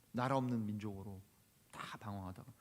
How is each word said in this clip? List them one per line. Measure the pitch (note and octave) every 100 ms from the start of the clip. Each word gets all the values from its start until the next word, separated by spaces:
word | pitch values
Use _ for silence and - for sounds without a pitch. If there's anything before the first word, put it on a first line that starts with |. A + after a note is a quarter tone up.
| -
나라 | A#2 B2+ C3+
없는 | B2+ A#2+ G#2
민족으로 | G#2 G#2+ G2 G2 F#2+ - - - _ -
다 | - - -
방황하다가 | G#2+ G2+ F#2 F#2 - -